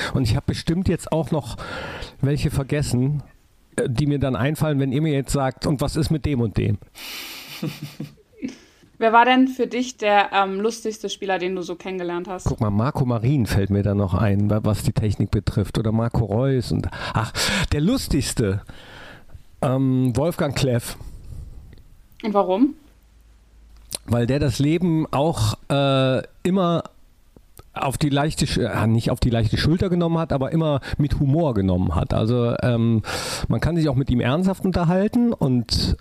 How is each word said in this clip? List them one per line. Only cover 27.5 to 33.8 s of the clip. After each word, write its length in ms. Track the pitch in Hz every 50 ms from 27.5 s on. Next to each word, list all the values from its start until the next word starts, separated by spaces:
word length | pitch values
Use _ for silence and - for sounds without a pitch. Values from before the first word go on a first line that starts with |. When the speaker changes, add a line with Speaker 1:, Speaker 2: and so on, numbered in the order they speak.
| - - - - -
Speaker 1:
auf 260 | - - 139 120 -
die 100 | - 147
leichte 360 | 135 139 147 160 - - - 139
Sch-, 160 | - 127 120
äh, 220 | 107 95 - 104 113
nicht 240 | 113 113 - -
auf 80 | - -
die 100 | - 127
leichte 280 | 113 117 110 107 - -
Schulter 320 | - 147 160 185 208 190
genommen 280 | 175 175 175 165 165 165
hat, 160 | 165 - -
aber 180 | 139 131 -
immer 300 | - 165 165 156 147 131 - - - -
mit 220 | 147 139 - -
Humor 340 | 151 135 135 165 175 147 120
genommen 400 | 101 95 95 90 90 92 92 80
hat. 220 | - - - -
Also, 400 | - 110 110 123 123 120 120 - - -
ähm, 400 | 123 120 117 113 117 113 110 104 - - - - - - - - -
man 120 | - 113
kann 160 | - 139 170
sich 140 | 170